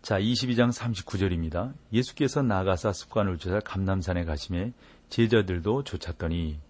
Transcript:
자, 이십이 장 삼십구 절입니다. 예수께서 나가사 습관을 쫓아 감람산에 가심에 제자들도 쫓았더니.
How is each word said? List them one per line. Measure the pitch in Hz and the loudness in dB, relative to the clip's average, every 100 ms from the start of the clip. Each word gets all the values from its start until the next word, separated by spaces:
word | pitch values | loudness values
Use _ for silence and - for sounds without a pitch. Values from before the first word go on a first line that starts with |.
자, | - 98 | 0 2
이십이 | 104 120 127 117 | 2 2 2 4
장 | 120 | 4
삼십구 | 120 120 104 - 98 | 4 -4 -4 -4 0
절입니다. | 98 87 80 82 123 135 - | 0 0 -2 -2 -4 -8 -2
예수께서 | 110 131 - 139 - | 0 0 0 0 2
나가사 | 131 95 95 92 110 | 2 2 2 2 0
습관을 | 98 - 110 98 87 | -2 -4 0 0 -2
쫓아 | 92 101 | -2 -2
감람산에 | - 95 95 95 87 87 85 | -2 -2 0 0 0 -2 -2
가심에 | 78 - 87 104 - - - - | -4 -4 -4 -4 -8 -20 -20 -8
제자들도 | - 113 113 95 90 85 127 139 | 2 4 4 4 0 0 0 -2
쫓았더니. | - - 80 85 82 80 76 | -8 -8 -4 -2 -2 -2 -6